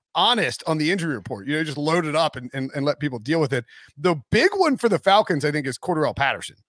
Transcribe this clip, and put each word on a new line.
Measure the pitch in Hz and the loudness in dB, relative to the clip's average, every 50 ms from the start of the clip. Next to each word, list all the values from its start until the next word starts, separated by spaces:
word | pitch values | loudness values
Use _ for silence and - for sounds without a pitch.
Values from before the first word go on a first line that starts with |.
| _ _ - | _ _ -2
honest | 160 185 220 247 226 175 127 - - - | 2 2 2 2 2 0 -2 -2 -4 -4
on | 170 160 156 | -2 -2 0
the | 151 160 | 0 0
injury | 190 196 165 165 139 | 0 0 -2 -2 -4
report, | 107 92 110 113 101 - | -4 -6 -8 -10 -8 -6
you | 135 147 | -4 -2
know, | 156 | -2
just | 160 151 135 147 | -2 -4 -4 -4
load | 147 156 165 180 165 | -2 0 0 0 0
it | 151 147 | 0 0
up | 156 165 151 - | 0 0 0 -2
and, | 135 127 123 | -6 -12 -10
and, | - 139 131 135 - | -8 -6 -6 -6 -4
and | 143 135 | -2 -2
let | 147 139 - | -2 -2 -2
people | 147 147 127 117 | -4 -6 -6 -6
deal | 107 131 165 165 | -4 0 0 0
with | 151 120 | 2 0
it. | 135 123 117 - - - - - _ | 0 -2 -4 -6 -14 -20 -20 -20 _
The | - 147 185 170 147 - _ | -2 0 0 0 0 -2 _
big | - 220 294 392 415 | 2 4 4 4 4
one | 392 370 311 262 | 2 2 2 2
for | - - 233 | 2 2 2
the | 196 147 | 0 2
Falcons, | - 190 196 214 214 - 175 143 143 | 4 4 6 6 4 4 0 0 0
I | 147 | -2
think, | 143 151 135 | -2 -2 -2
is | 135 120 - | -4 -6 -6
Cordarrelle | - - 170 156 147 123 - | -4 -2 -2 0 0 0 0
Patterson, | - 139 131 113 90 - - - _ _ | 0 0 0 -2 -2 -6 -14 -16 _ _